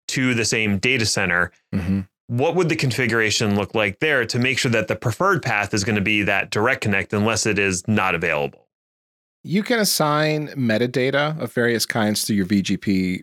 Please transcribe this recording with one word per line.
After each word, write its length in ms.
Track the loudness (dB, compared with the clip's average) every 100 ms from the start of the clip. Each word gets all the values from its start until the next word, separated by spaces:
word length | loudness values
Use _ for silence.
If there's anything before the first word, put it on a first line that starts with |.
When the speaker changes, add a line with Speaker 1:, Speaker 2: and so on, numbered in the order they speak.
| -8
Speaker 1:
to 260 | -2 0
the 100 | 0
same 340 | 0 0 0 0
data 280 | 0 0 0
center, 460 | 0 0 0 -2 _ -8
Speaker 2:
Mm-hmm. 280 | -6 -2 -2 -4 _ -6
Speaker 1:
what 300 | -2 0 2
would 120 | 0
the 40 |
configuration 800 | 0 0 0 0 2 2 2 2
look 220 | 0 0 0
like 240 | 0 0
there 240 | 0 0 0
to 120 | 0
make 180 | 0 0
sure 140 | 0
that 160 | 0 0
the 80 | -2
preferred 460 | -4 0 0 0
path 300 | 0 0 0
is 120 | -2
gonna 160 | 0 0
be 220 | 2 2
that 260 | 2 0 -2
direct 300 | 0 0 0
connect 320 | -2 -2 0
unless 340 | 0 0 0 0
it 100 | 0
is 300 | 0 -2 0
not 300 | 0 2 0
available? 500 | 0 -2 -4 -8 _ _ _ _ _ _ _ _
Speaker 2:
You 200 | -4 -2
can 160 | 0 0
assign 720 | 0 0 2 2 0 -2 -4
metadata 920 | -2 0 2 0 0 0 0 0 -4
of 100 | -4
various 320 | 0 2 2 0
kinds 380 | 0 0 0
to 100 | 0
your 100 | 0
V 160 | 2 2
G 160 | 2 -2
P 460 | 0 0 0 -4